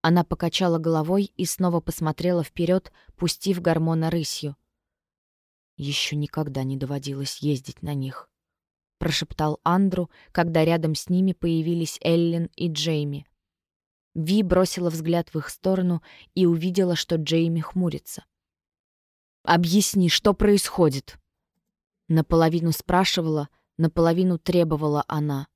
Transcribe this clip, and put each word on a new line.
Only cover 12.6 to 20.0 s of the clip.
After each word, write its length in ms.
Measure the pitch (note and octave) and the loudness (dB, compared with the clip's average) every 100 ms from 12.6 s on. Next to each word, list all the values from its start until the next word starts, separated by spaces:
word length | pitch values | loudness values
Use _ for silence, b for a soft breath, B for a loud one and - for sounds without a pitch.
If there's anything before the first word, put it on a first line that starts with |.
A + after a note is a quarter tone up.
| E3+ | -4
Джейми. 560 | D3+ D#3+ D#3 D3 C#3+ - _ _ _ _ _ _ _ _ E3+ | -2 -2 -2 -2 -6 -12 _ _ _ _ _ _ _ _ -6
Ви 280 | D#3+ G#3 | 0 2
бросила 460 | F#3 F3+ F#3 - F3 | 4 2 2 0 -2
взгляд 440 | D#3+ D#3+ E3+ E3 | -2 -2 -2 -2
в 60 | D#3 | -8
их 100 | - | -8
сторону 520 | - F#3+ F#3+ F3+ E3+ B B B - | -4 0 0 0 -2 B B B 0
и 100 | F3 | 2
увидела, 500 | E3+ F3+ F3+ F#3 E3+ | 2 0 0 0 0
что 220 | - E3 | -2 -4
Джейми 420 | D3+ E3 E3 E3 | 0 0 2 -2
хмурится. 640 | D#3 F#3 F3+ D3 - - _ _ _ _ _ _ _ _ _ _ _ _ | -4 -2 -2 -4 -12 -18 _ _ _ _ _ _ _ _ _ _ _ _
«Объясни, 640 | - E3+ E3+ G3 G3 G3 | 0 2 4 2 2 2